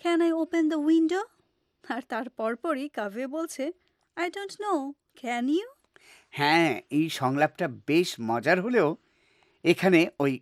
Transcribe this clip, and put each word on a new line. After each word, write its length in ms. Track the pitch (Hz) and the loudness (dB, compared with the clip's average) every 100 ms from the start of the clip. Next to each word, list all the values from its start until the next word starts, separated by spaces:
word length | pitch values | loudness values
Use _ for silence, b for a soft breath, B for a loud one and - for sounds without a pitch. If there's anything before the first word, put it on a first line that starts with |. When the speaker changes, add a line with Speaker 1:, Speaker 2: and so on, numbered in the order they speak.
Speaker 1:
Can 260 | 339 339 339 | 0 2 2
I 20 | |
open 380 | 330 320 330 311 | 2 0 0 0
the 140 | 320 | 0
window?" 400 | 294 330 320 370 453 _ _ _ _ _ - | 2 4 4 0 -4 _ _ _ _ _ -10
আর 140 | 247 - | -10 -6
তার 200 | 226 254 | -6 -6
পরপরই 600 | - 220 240 339 269 294 | -4 -4 -2 -2 -4 -4
কাভে 380 | - 208 208 262 | -6 -8 -6 -8
বলছে, 460 | 302 330 - 277 359 _ _ _ - | -6 -8 -6 -8 -8 _ _ _ -8
"I 140 | 349 | -8
don't 260 | 403 403 - | -6 -10 -8
know. 360 | 415 330 269 285 _ _ | -4 -4 -4 -12 _ _
Can 260 | 240 240 254 | -8 -4 0
you?" 180 | 320 466 554 _ _ b b b | -2 -2 -12 _ _ b b b
Speaker 2:
হ্যাঁ, 520 | - 143 165 165 110 - | -2 2 4 2 0 -4
এই 200 | 143 160 | -2 -2
সংলাপটা 580 | - 131 139 151 - 170 110 - | -2 -2 2 0 0 -6 -6 0
বেশ 340 | 156 180 - | 0 0 -2
মজার 400 | 113 117 113 185 | -2 0 2 0
হলেও 360 | 208 247 151 - _ _ _ _ _ _ | 2 2 2 0 _ _ _ _ _ _
এখানে 460 | 160 175 185 170 170 - | 0 2 4 4 4 0
ওই 180 | 139 127 | -2 -2